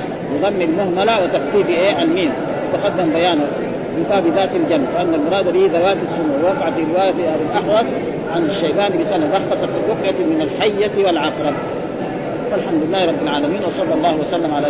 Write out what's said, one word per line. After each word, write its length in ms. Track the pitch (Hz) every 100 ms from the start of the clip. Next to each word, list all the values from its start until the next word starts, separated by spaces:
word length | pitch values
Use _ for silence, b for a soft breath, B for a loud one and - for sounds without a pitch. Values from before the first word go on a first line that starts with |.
| - - -
بضم 280 | 147 196 196
المهملة 640 | 165 170 190 175 208 220
وتخفيف، 460 | 170 135 - 202 156
إيه، 340 | 170 196 185
الميم، 280 | 165 180 156 117 - - -
تقدم 360 | - 202 - 170
بيانه 320 | 160 180 156 143 - - - - 160
من 80 | 165
باب 140 | 202 170 196
ذات 140 | 190 185
الجنب، 320 | 160 156 123 170
وأن 180 | 175
المراد 400 | 160 151 196 180
به 260 | 175 190 156
ذوات 180 | 185 190
السمو. 360 | 165 165 151 139
ووقع 260 | 175 185 170
في 140 | 165 156
رواية 160 | 180 190
أبي 360 | 170 165 160 151
الأحوص 340 | 202 175 214 254 247 - - - 175
عن 80 |
الشيباني 600 | 160 - 160 160 202 175
بسند: 260 | 165 185 151
"رخص 260 | 190 175 190
في 40 |
الرقية 600 | 180 165 170 220 190 185 160
من 160 | 160
الحية 640 | 147 - 208 202 208 202 190
والعقرب". 480 | 165 151 156 151 135 - - - - - - - - -
والحمد 320 | 196 - 160
لله 240 | 156 190 175
رب 140 | 143
العالمين، 380 | 151 147 147 196 180
وصلى 260 | - 170
الله 220 | 160 170 156
وسلم 320 | 139 170 160
على 140 | 147 147